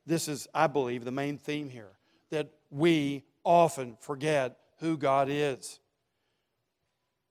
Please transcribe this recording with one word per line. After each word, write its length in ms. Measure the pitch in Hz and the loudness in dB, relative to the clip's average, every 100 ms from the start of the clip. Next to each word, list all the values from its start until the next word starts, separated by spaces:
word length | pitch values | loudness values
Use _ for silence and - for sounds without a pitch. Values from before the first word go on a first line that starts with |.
| 143 | -4
this 200 | 160 151 | -2 -2
is, 200 | 139 - | -8 -6
I 120 | 147 | 0
believe, 400 | 160 143 123 123 | 2 2 -2 -4
the 60 | 120 | -6
main 260 | 135 143 143 | -6 -6 -6
theme 320 | - 147 143 | -8 -8 -8
here, 300 | 123 98 _ _ _ _ | -14 -20 _ _ _ _
that 200 | 151 - _ _ | -6 -6 _ _
we 540 | 139 170 160 143 139 - _ | 2 4 4 0 -4 -10 _
often 520 | 185 170 165 139 120 110 | 4 6 6 2 -8 -10
forget 600 | - 143 151 147 127 - _ _ | -10 -4 0 0 0 -6 _ _
who 180 | 165 160 | -4 0
God 300 | 139 139 135 | 2 2 2
is. 500 | 143 147 127 - - _ _ _ _ _ _ _ _ _ _ _ _ _ _ _ | 0 0 -2 -12 -18 _ _ _ _ _ _ _ _ _ _ _ _ _ _ _